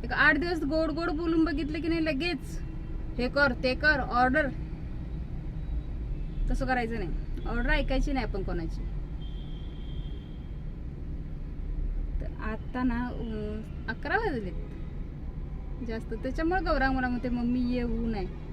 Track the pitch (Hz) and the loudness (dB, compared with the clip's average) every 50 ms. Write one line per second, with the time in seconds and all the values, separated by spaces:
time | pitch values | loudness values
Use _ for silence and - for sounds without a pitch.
0 | 320 - - - 262 294 311 311 320 349 349 320 302 269 302 320 320 311 294 311 | -4 -2 2 6 6 6 6 6 4 2 0 0 0 2 2 2 2 2 0 0
1 | 339 349 330 311 339 330 330 320 320 - 339 - - 294 311 330 294 330 330 330 | 0 0 0 0 2 2 4 6 4 4 4 0 0 0 -2 -2 0 2 2 2
2 | 320 311 311 262 320 359 339 262 - - - - - - - - - - - - | 2 2 2 2 2 0 0 -2 -4 -6 -4 -4 -4 -4 -6 -6 -6 -4 -4 -4
3 | - - - - 240 254 254 277 285 277 247 240 - 254 254 254 - 302 302 269 | -4 -4 -2 0 0 2 4 4 4 4 4 2 2 0 2 4 4 6 6 6
4 | 247 - 226 240 254 254 254 311 302 262 233 - - - - - - - - - | 2 2 4 6 6 6 6 4 4 2 0 -4 -4 -6 -6 -6 -6 -6 -6 -6
5 | - - - - - - - - - - - - - - - - - - - - | -4 -4 -4 -4 -4 -4 -4 -4 -4 -4 -4 -4 -2 -2 -2 -2 -2 -2 -4 -4
6 | - - - - - - - - - - 254 - 269 254 262 247 233 220 233 226 | -2 -2 -2 -2 -2 -2 0 2 4 4 4 4 4 2 2 2 2 0 0 -2
7 | 185 160 - - - - - - - - 220 233 240 294 302 302 277 - 269 269 | 0 0 0 -2 -2 -2 -4 -2 -2 0 0 2 4 4 4 4 4 4 4 4
8 | 262 302 277 262 226 208 - 196 190 - 180 170 165 165 - - - - - - | 4 2 2 0 0 0 -2 -2 -2 0 0 -2 -2 -2 -4 -4 -4 -4 -4 -4
9 | - - - - - - - - - - - - - - - - - - - - | -6 -6 -6 -6 -6 -6 -6 -6 -6 -6 -6 -6 -6 -8 -8 -6 -6 -6 -6 -4
10 | - - - - - - - - - - - - - - - - - - - - | -4 -4 -6 -6 -8 -10 -10 -8 -8 -8 -8 -6 -6 -6 -8 -6 -8 -8 -8 -8
11 | - - - - - - - - - - - - - - - - - - - - | -6 -6 -6 -6 -6 -6 -6 -6 -6 -6 -6 -6 -4 -4 -2 0 0 0 0 0
12 | - - - - - - - - - 214 214 220 - - - 254 254 262 233 240 | -2 0 0 -2 -2 -2 -4 -4 -2 -2 -2 -2 -4 -4 -2 2 2 2 2 2
13 | 247 247 240 226 240 233 220 214 214 214 214 220 214 - - - - 220 226 - | 0 -2 -2 -4 -4 -4 -2 -2 -2 -4 -4 -4 -6 -6 -6 -6 -6 -6 -6 -4
14 | - - 349 415 453 427 294 233 202 180 170 - - - - - - - - - | -2 0 2 2 2 2 0 0 -2 -2 -4 -4 -6 -6 -6 -6 -6 -6 -6 -6
15 | - - - - - - - - - - - - - - - - 254 233 220 226 | -6 -6 -6 -6 -6 -6 -6 -6 -6 -6 -6 -6 -6 -6 -6 -4 -4 -4 -4 -4
16 | - - 233 - - 262 262 - 320 330 370 381 339 339 311 277 262 269 262 262 | -4 -4 -6 -4 -4 -2 0 2 2 4 4 4 4 4 4 4 4 4 4 2
17 | 254 254 247 240 247 254 240 240 240 240 247 254 247 240 247 247 240 233 226 226 | 2 0 0 0 0 0 0 0 2 2 2 2 2 2 2 0 2 0 0 0
18 | 233 226 220 202 180 - - - - - | 0 0 0 0 -2 -4 -4 -6 -8 -10